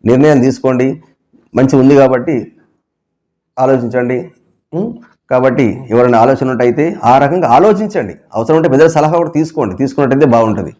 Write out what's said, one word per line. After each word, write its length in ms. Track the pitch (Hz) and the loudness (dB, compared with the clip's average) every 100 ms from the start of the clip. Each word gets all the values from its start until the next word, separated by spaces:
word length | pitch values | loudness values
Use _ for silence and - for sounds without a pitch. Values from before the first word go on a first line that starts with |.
నిర్ణయం 360 | 107 127 151 143 | 0 2 4 2
తీసుకోండి. 420 | 131 131 131 127 131 156 _ _ _ _ _ | 0 -2 -2 -2 -4 -6 _ _ _ _ _
మంచి 220 | - 131 139 | -2 2 4
ఉంది 140 | 131 139 | 4 4
కాబట్టి 340 | 131 127 120 131 - _ _ _ _ _ _ _ _ _ _ - | 4 0 -2 -6 -8 _ _ _ _ _ _ _ _ _ _ -4
ఆలోచించండి. 640 | 131 131 117 123 123 127 - _ _ _ _ | 0 0 -2 -4 -4 -6 -8 _ _ _ _
ఉం? 120 | 165 226 233 _ _ _ | -10 -10 -12 _ _ _
కాబట్టి 360 | 127 131 160 127 127 127 | 0 0 0 -2 -4 -2
ఎవరైనా 280 | 113 123 117 | 0 2 2
ఆలోచన 240 | 120 135 | 2 0
ఉన్నట్టయితే 400 | 131 123 123 120 160 - 120 | -2 0 -2 0 -4 -2 0
ఆ 40 | 131 | 2
రకంగా 240 | 139 180 143 127 | 2 -2 0 2
ఆలోచించండి. 560 | 202 196 214 196 104 - _ | 2 0 -4 -6 -8 -12 _
అవసరం 200 | 107 117 160 | -6 0 0
ఉంటే 120 | 160 | 2
పెద్దల 180 | 135 165 | 2 2
సలహా 200 | 160 156 170 | 2 0 -2
కూడా 140 | 165 | -2
తీసుకోండి, 380 | 151 160 156 107 92 | -4 -4 -4 -6 -4
తీసుకున్నట్టయితే 460 | 135 143 135 135 147 | -6 -2 -2 2 2
బాగుంటుంది. 360 | 117 113 101 80 | 2 0 -2 -8